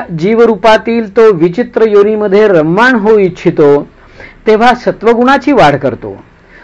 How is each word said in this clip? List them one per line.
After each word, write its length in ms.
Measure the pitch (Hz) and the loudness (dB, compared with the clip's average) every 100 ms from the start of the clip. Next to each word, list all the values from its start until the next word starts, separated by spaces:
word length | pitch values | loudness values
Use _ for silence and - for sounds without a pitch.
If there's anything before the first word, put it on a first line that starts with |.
| - 165 | -2 -6
जीवरूपातील 1000 | 185 226 233 202 226 214 233 233 214 233 | -2 0 0 2 0 0 0 -6 -4 2
तो 180 | 220 | 2
विचित्र 480 | 175 175 170 240 226 | 2 -2 -2 -6 -2
योनीमध्ये 680 | 220 202 202 214 208 196 214 | 0 2 2 0 -2 0 2
रममाण 460 | 170 156 180 254 | 0 0 0 0
होऊ 240 | 247 202 220 | 0 0 0
इच्छितो, 720 | 185 - 175 156 147 143 139 _ - - - - - | 0 -4 -4 0 2 2 -2 _ -20 -20 -20 -8 -2
तेव्हा 280 | 214 240 | 0 0
सत्वगुणाची 800 | 233 196 - 214 233 247 269 285 | 0 -4 -4 -2 0 0 0 0
वाढ 240 | 254 151 143 | 2 2 0
करतो 480 | 139 107 107 98 - _ _ - | -4 -8 -12 -16 -20 _ _ -20